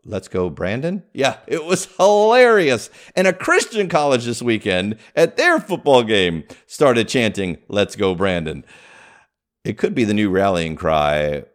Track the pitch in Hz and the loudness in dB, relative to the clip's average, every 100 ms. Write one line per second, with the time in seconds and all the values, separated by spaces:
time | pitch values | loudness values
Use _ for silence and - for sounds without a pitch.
0 | - 101 - 92 90 71 87 117 160 196 | -10 -10 -8 -4 -4 -4 -6 -6 -6 -8
1 | - - 131 - - 147 156 185 - - | -10 -4 -4 -4 -8 -8 -4 -4 -6 0
2 | 190 208 214 247 247 214 160 117 - - | 2 4 4 6 6 4 2 0 -4 -20
3 | - - 190 180 - 349 - 220 190 165 | -8 -2 0 0 0 0 0 -4 0 0
4 | 147 127 120 117 120 110 104 90 101 107 | 2 0 -2 -4 -2 -2 0 -2 -2 -6
5 | - - - - 339 320 - 170 143 127 | -6 0 0 2 2 2 -2 -4 4 4
6 | 113 104 90 82 73 - _ - 147 117 | 4 2 0 -2 -10 -20 _ 0 2 2
7 | 107 135 113 98 95 80 _ 101 98 - | 0 -2 -2 -2 -6 -8 _ -2 -2 -2
8 | 98 87 98 87 78 71 - - - - | -2 0 -2 -2 -6 -10 -16 -20 -20 -20
9 | - _ _ _ _ _ - 104 - 156 | -20 _ _ _ _ _ -12 -4 -4 0
10 | 107 104 104 92 98 90 82 76 82 78 | 0 0 0 0 0 0 -4 -6 -2 0
11 | 76 76 76 73 53 | 0 -2 -2 -6 -10